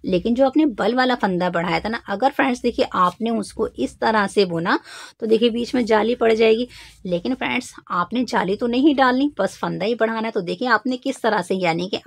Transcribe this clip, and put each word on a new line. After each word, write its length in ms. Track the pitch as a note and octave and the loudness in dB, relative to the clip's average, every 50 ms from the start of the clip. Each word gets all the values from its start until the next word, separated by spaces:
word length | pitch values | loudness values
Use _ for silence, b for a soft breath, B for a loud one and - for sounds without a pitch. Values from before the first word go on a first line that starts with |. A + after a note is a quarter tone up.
| - | -6
लेकिन 300 | G3 F#3 F3 F3+ A3+ A#3+ | -2 -2 -2 0 0 2
जो 120 | B3+ C4+ | 2 2
आपने 200 | C4 - D4 D#4 D4+ | 4 4 4 2 2
बल 260 | G#3 - G3 G#3 A#3+ | 0 0 -2 0 2
वाला 200 | B3+ B3+ B3+ D4 | 2 2 2 0
फंदा 340 | D4 A#3 G3 F3+ E3+ F3+ F3+ | 0 0 0 0 0 0 0
बढ़ाया 300 | F3 E3+ E3+ F3+ E3 E3 | -2 -2 -2 -2 -2 -2
था 80 | F3 G#3+ | -2 -4
ना, 120 | A#3 A#3+ - | -6 -6 -6
अगर 240 | - G3+ G3 B3 C#4 | -8 -4 0 0 0
फ्रेंड्स 320 | - - C#4 C4+ B3 - - | 2 2 0 0 0 0 -2
देखिए 240 | A#3+ - - B3 - - | -2 0 0 -2 0 2
आपने 360 | F#3+ F3+ F3+ F3+ - A3 A#3 A#3 | 2 2 0 0 -2 -4 -4 -2
उसको 340 | A3 G3 - - - A3 - | -4 -4 -6 -6 -6 -6 -6
इस 300 | - - B3+ C4+ - - | -4 -6 -6 -6 -4 -4
तरह 260 | B3 A3+ A3 G#3+ G3 G3 | -2 0 0 0 0 0
से 160 | - G#3 G3 | 0 0 0
बुना 320 | F3+ E3+ E3 E3+ G3 C4 E4 B B B B B B B _ | 0 0 -2 0 0 -2 -2 B B B B B B B _
तो 60 | A#3 | 0
देखिए 240 | G#3+ A3 G#3 A#3+ A#3+ | 2 2 4 4 2
बीच 240 | A3 A#3+ A#3 - - | 0 0 -4 -2 -2
में 100 | B3+ A#3 | -2 2
जाली 280 | G3+ A3 G#3 G#3 A3+ A#3+ | 2 2 2 2 2 0
पड़ 180 | - A#3 A3+ A3+ | 0 2 2 4
जाएगी। 320 | A3 A3+ A3 A3+ A3+ B3 A#3+ B B B B B B - | 4 4 4 4 2 0 -4 B B B B B B -6
लेकिन 280 | F#3 F3 F3 F3+ A#3+ C4 | -4 -4 -2 -2 -4 -4
फ्रेंड्स, 380 | - - - B2 B3 - - - - - - | -4 -4 -4 -4 -4 -6 -8 -14 -20 -12 -6
आपने 340 | G3+ F3 F3 - A3 B3 B3 | -4 -4 -2 -2 -2 -4 -2
जाली 300 | - B3 G3+ - F3 G3+ | 0 0 -2 0 0 -2
तो 100 | - B3+ A#3 | -2 -2 -2
नहीं 260 | A#3 B3+ C4+ D#4+ C#4 | 0 2 4 4 4
डालनी, 360 | C4+ C4+ B3 B3+ C4 C#4+ D4 - - | 4 4 4 4 2 0 0 0 -2
बस 160 | G3 F#3+ - | -4 -4 -4
फंदा 300 | - - F3 E3+ E3 F#3 | -4 -6 -6 -4 -4 -2
ही 80 | G#3+ A#3+ | -4 0
बढ़ाना 240 | A3 A3 A3+ A3+ A3 | 0 0 -2 -2 -4
है। 100 | A3 A3+ | -6 -4
तो 100 | A3 A3 F3+ | -4 -4 -4
देखिए 260 | F3 F3+ F3+ B3 B3+ | -4 -4 -4 0 0
आपने 260 | A#3 G#3+ - B3+ B3+ B3 | 2 2 2 -2 -6 -4
किस 220 | - C4+ B3+ - - | -4 -6 -6 -2 0
तरह 200 | A3+ G#3 G#3 F3+ | 0 0 0 0
से, 120 | - G3 | -2 -2
यानी 320 | F#3+ F3+ E3+ D#3+ E3 F3 G3 | 0 0 0 0 0 -2 -4
कि 120 | - - - | -6 -8 -6